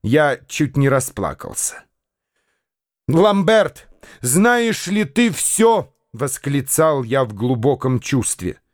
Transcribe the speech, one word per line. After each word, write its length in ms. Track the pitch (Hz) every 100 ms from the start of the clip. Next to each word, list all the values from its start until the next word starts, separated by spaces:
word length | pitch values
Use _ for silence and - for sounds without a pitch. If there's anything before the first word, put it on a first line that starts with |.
Я 360 | 107 143 147 127 _
чуть 280 | - 147 143
не 120 | 139
расплакался. 960 | 135 - - 87 - - - - - _ _ _ _ _ _ _ _ _ _ _ _ -
«Ламберт, 800 | 160 208 196 175 220 196 - - _ - -
знаешь 640 | 123 147 226 240 233 208 -
ли 180 | 202
ты 260 | 208 - 240
всё?» 640 | 160 - - 226 220 - _ _
восклицал 880 | 110 139 - - 139 139 - 160 143
я 220 | 117 135
в 100 | 123
глубоком 680 | 107 123 127 123 131 131 127
чувстве. 600 | - 139 107 - 90 - _